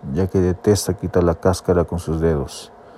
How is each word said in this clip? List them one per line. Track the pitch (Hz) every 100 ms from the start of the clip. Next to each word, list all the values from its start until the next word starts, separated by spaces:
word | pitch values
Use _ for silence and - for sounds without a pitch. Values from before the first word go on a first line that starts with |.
| -
ya | 67 95
que | 98
detesta | 90 90 - 101 -
quitar | 92 90 90
la | 87 82
cáscara | 92 92 - 87 82
con | 85
sus | 80 80
dedos. | 82 76 67 - - - -